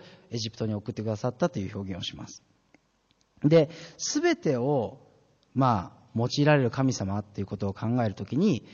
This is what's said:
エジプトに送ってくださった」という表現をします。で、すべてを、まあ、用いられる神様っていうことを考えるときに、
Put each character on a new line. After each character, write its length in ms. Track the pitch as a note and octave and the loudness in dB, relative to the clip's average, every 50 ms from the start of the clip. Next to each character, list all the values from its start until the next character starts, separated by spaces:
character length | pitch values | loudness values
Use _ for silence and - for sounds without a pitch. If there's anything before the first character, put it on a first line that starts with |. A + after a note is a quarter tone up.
| - - - - - - | -10 -20 -20 -20 -16 -10
エ 80 | - A#2 | -8 -6
ジ 120 | G#2+ A2+ | -6 -6
プ 60 | - | -6
ト 100 | - A#2 | -6 -4
に 80 | A2 G#2+ | -4 -4
送 180 | G#2 - - A2 | -4 -6 -8 -8
っ 20 | |
て 80 | - G#2+ | -6 -4
く 60 | A2+ | -4
だ 80 | G#2+ | -4
さ 120 | - - B2 | -4 -4 -4
っ 40 | B2 | -4
た」 160 | - F3 F3 | -2 -2 -2
と 80 | - - | -2 -4
い 120 | F#2+ F2+ | -8 -6
う 60 | G2+ | -6
表 180 | G2 G2+ F#2 F#2 | -8 -8 -8 -8
現 60 | F2 | -8
を 40 | - | -8
し 120 | - - | -10 -12
ま 120 | - - - | -12 -16 -16
す。 140 | - - _ _ _ _ _ _ _ _ _ _ _ _ _ _ _ _ _ _ _ _ - | -18 -20 _ _ _ _ _ _ _ _ _ _ _ _ _ _ _ _ _ _ _ _ 2
で、 280 | D3 D#3+ E3 D3+ D3+ - - - - - - | 6 6 6 6 4 0 -10 -18 -18 -14 -10
す 220 | - - - D4+ | -6 -4 -2 0
べ 160 | E4+ F4 E4 | 2 2 2
て 200 | - - E3 C3+ | 2 0 0 0
を、 420 | A#2+ A#2+ C#3 D3+ C3 G#2 F#2 - - - _ _ _ _ _ _ _ _ _ - | 0 2 2 2 0 0 -2 -6 -12 -20 _ _ _ _ _ _ _ _ _ -2
ま 420 | A#2+ C3 B2+ A2+ G2 E2+ - - | 2 4 4 4 2 0 -4 -10
あ、 80 | - - _ - | -20 -16 _ -4
用 100 | A2 A#2 A#2+ | -2 -2 0
い 160 | - C#3+ D3 | 2 2 4
ら 120 | D3+ D3+ | 6 6
れ 60 | C#3+ C3 | 6 4
る 80 | A2+ | 2
神 220 | - C3+ C3+ C3 B2 | 0 2 0 0 0
様 260 | - G2+ F#2+ G2 G#2 | 0 -2 -4 -4 -4
っ 60 | G#2 | -6
て 160 | - - - | -6 -6 -8
い 40 | G2 | -8
う 20 | |
こ 100 | - G#2 | -6 -6
と 120 | G2 G#2 G2 | -4 -4 -4
を 60 | F#2+ | -4
考 280 | - A#2+ A2+ A#2+ B2+ A#2 | -4 -4 -2 0 0 0
え 40 | G#2+ | 0
る 60 | F#2+ | -2
と 100 | - G2+ | -4 -8
き 120 | - A#2 | -4 -2
に、 280 | C#3 G3 A3 D3 G#2+ - - | 0 2 2 2 0 -2 -8